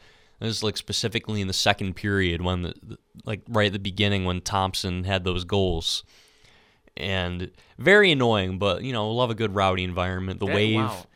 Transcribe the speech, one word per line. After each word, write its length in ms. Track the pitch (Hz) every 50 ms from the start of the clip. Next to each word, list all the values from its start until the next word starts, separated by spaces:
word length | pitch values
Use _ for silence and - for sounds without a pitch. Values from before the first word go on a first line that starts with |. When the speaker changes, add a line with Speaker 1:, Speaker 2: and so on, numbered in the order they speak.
| - - _ _ _ _ _ -
Speaker 1:
This 180 | 101 113 110 -
is, 60 | -
like, 120 | 107 98
specifically 640 | - - - 101 - - 113 - 117 - - 107 104
in 80 | 98 95
the 60 | 92
second 420 | - - 107 101 - 107 95 90
period 460 | - - 104 101 98 95 87 85 82
when, 220 | 90 90 92 90 90
the, 100 | 82 - - -
the, 140 | - 107 - _ _ _ - -
like, 200 | - 110 98 - -
right 200 | 117 110 104 104
at 60 | 92
the 60 | 101
beginning 460 | 98 101 90 98 104 101 101 98 92
when 160 | 90 90 90
Thompson 600 | - - - 98 95 95 92 - - 95 90 90 90
had 180 | 95 98 95 87
those 220 | 92 87 90 90
goals. 580 | 90 104 101 95 92 85 82 - - - - - _ _ - _ _ _ _ _ - _ _ _ _ _ _ _ - - -
And 540 | 73 95 95 95 90 87 87 90 92 - - _ - _ _ -
very 320 | 117 170 196 208 208 185
annoying, 480 | 156 135 123 120 110 104 92 92 92 92
but, 240 | 101 101 90 87 92
you 80 | 135 127
know, 180 | 113 104 110
love 180 | 113 120 127 117
a 60 | 117
good 200 | 104 113 104 95
rowdy 280 | 101 98 95 95 92 92
environment. 560 | 90 87 90 90 90 92 92 95 95 92 92
The 80 | 101 95
Speaker 2:
That, 80 | 95
Speaker 1:
wave. 200 | 101 104 110 110
Speaker 2:
wow. 300 | 110 110 107 107 90 87 _ _